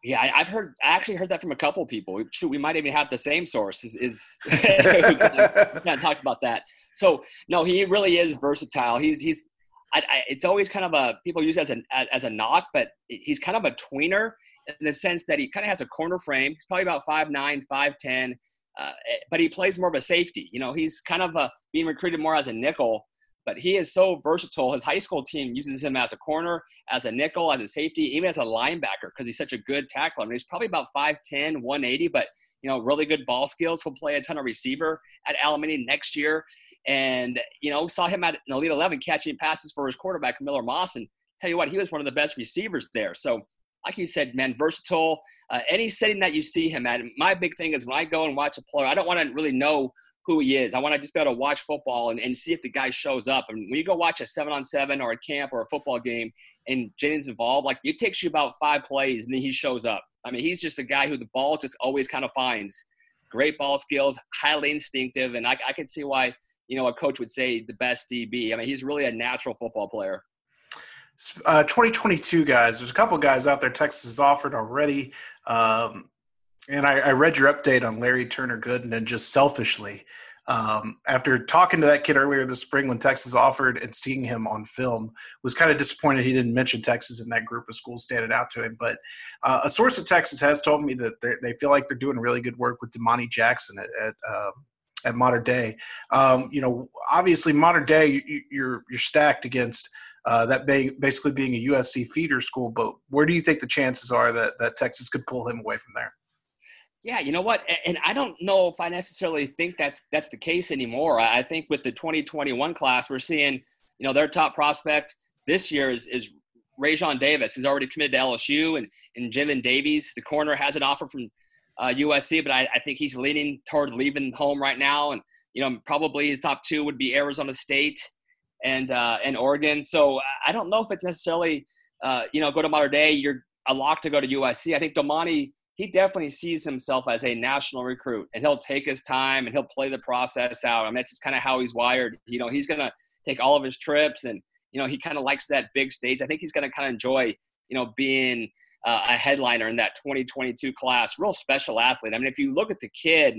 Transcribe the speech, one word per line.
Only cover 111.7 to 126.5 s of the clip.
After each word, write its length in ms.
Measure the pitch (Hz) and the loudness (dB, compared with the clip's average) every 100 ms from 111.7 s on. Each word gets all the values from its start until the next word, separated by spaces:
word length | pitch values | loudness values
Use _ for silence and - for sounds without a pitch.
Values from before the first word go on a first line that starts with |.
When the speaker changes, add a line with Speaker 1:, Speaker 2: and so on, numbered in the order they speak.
| 143 | -4
Speaker 1:
the 100 | 131 | -4
twenty 300 | - 165 160 | -6 -4 -2
twenty-one 500 | 147 156 143 123 147 | -4 -4 -4 -2 -2
class, 380 | 170 139 127 - | 0 2 2 0
we're 80 | 135 | -6
seeing, 420 | - 160 143 131 _ _ _ _ | -2 0 0 0 _ _ _ _
you 80 | 135 | 0
know, 80 | |
their 120 | 135 151 | 2 2
top 280 | 175 156 | 2 0
prospect 600 | - 147 147 156 151 147 - _ _ - | 2 0 0 0 -2 -2 -18 _ _ -2
this 240 | 180 - | 0 2
year 200 | 147 135 | 0 0
is, 180 | 123 - | -2 -4
is 220 | 127 107 _ _ _ _ - | -8 -8 _ _ _ _ -4
Rajon 400 | 143 156 170 135 | 0 2 0 2
Davis, 340 | 139 147 110 | 2 2 0
who's 140 | - 135 | -2 0
already 220 | 139 131 | 0 -2
committed 240 | - 147 | -4 0
to 60 | 127 | 2
L 140 | 131 | 2
S 160 | 117 - | 0 0
U, 280 | 143 160 156 | 0 2 0
and, 120 | - _ - - | -4 _ -20 -10
and 140 | 120 | -6
Jalen 300 | 117 147 139 | -2 0 0
Davies, 520 | 123 131 143 151 147 - | 2 2 2 0 -2 -12
the 60 | |
corner, 320 | - 151 151 | -6 -2 0
has 220 | 143 143 147 | 0 -2 0
an 60 | |
offer 240 | 139 165 151 | 0 -2 -4
from, 240 | 139 117 _ _ _ _ - | -10 -14 _ _ _ _ -6
uh, 160 | 127 | -2
U 200 | 127 147 | 0 2
S 140 | 143 139 | 2 2
C, 120 | 160 | 0
but 120 | 143 | 2
I, 140 | 131 131 | 0 0
I 40 | 120 | -4
think 180 | - 135 | -6 -6
he's 200 | 147 131 | -4 -2
leaning 440 | 135 151 147 139 - | -2 0 -2 -6 -2
toward 240 | 156 143 | 0 0
leaving 400 | 117 139 143 135 | 0 -2 -2 -6
home 300 | 120 143 143 | -2 -2 0
right 160 | 139 127 | -2 0
now. 320 | 139 147 147 | 2 2 0
And, 100 | 131 - _ _ | -4 -10 _ _
you 80 | - | -4
know, 160 | 135 120 | -4 -4
probably 440 | - 147 156 139 147 | -2 -2 0 0 -2
his 120 | 139 | 0
top 220 | 151 | -2